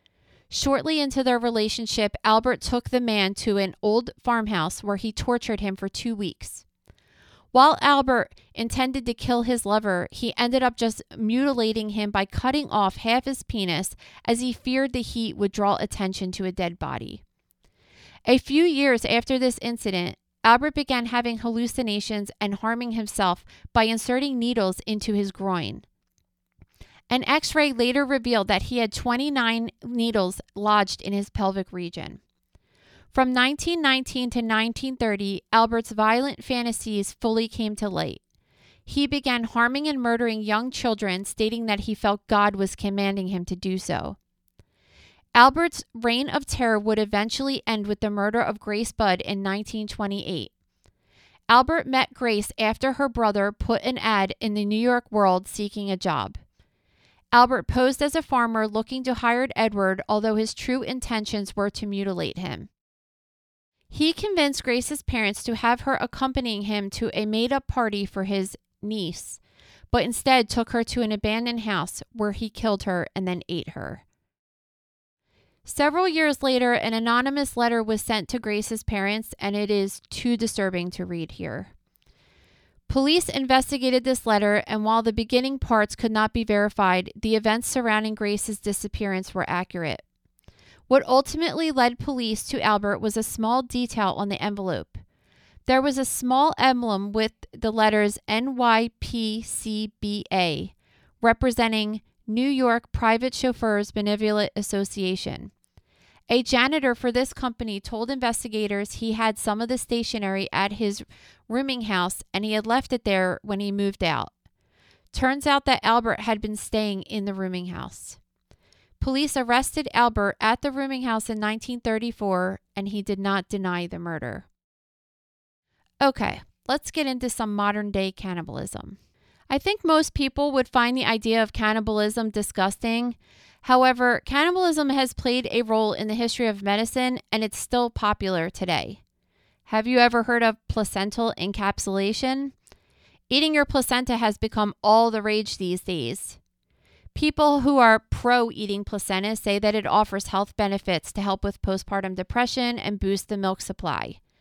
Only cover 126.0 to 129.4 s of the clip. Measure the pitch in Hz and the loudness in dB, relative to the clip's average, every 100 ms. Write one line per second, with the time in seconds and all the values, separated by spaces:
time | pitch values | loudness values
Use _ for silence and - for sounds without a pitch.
126 | 269 - 202 - - _ - 285 - 320 | 2 2 -4 -4 -14 _ -4 -4 -2 -4
127 | 277 254 247 - 220 202 208 208 208 196 | -2 -2 -4 -4 -4 0 0 0 -2 -2
128 | 190 - 190 175 - 123 - - - 196 | -2 -4 -8 -6 -6 -8 -8 -10 -14 -18
129 | _ _ _ _ | _ _ _ _